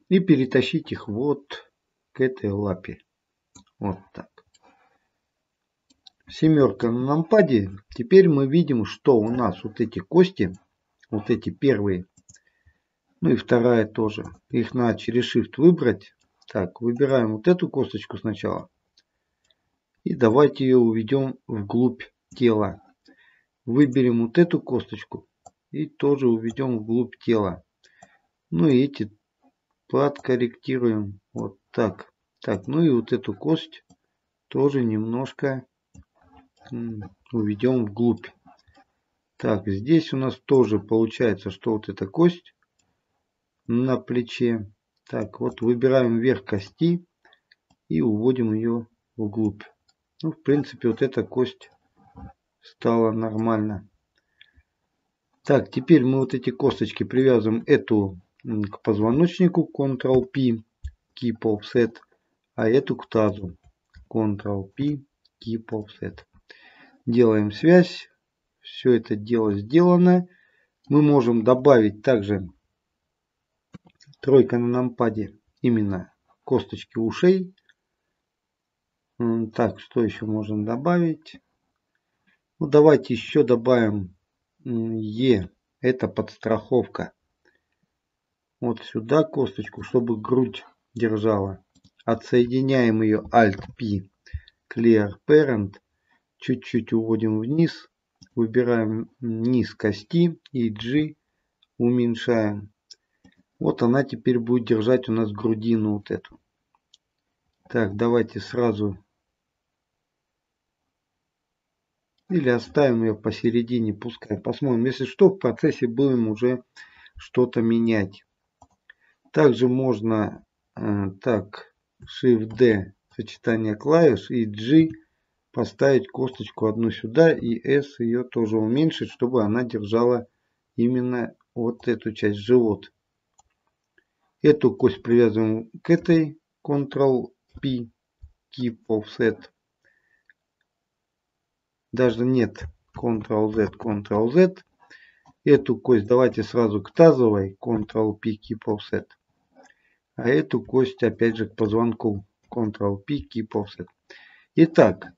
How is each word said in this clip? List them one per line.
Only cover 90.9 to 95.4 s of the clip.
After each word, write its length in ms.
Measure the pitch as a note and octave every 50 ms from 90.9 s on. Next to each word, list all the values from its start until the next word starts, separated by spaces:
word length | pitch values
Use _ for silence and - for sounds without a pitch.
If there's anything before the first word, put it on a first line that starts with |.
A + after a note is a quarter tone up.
| -
держала. 680 | A2+ A#2 A2 A2 G#2+ G#2 A2+ G#2+ G2+ G2 G2 F#2+ - _ _ _ _ _ _ _ _ _
Отсоединяем 1000 | - A2+ A2+ - - C3+ B2 A#2+ A#2+ B2 C3 C3+ C3 C3+ C3 A#2+ A2+ A2 A2 A2
её 180 | G#2+ G#2+ G#2 - -
Alt 300 | - A#2 A2+ G2+ F#2+ - - - - -
P, 320 | B2 G#2+ G2+ F#2 F#2 - _ _ _ - - - - _ _ _ _ - -
Clear 380 | A2+ A2+ A#2 A2+ G#2+ G#2 G2 F#2+ - _ -
Parent. 480 | D3+ D#3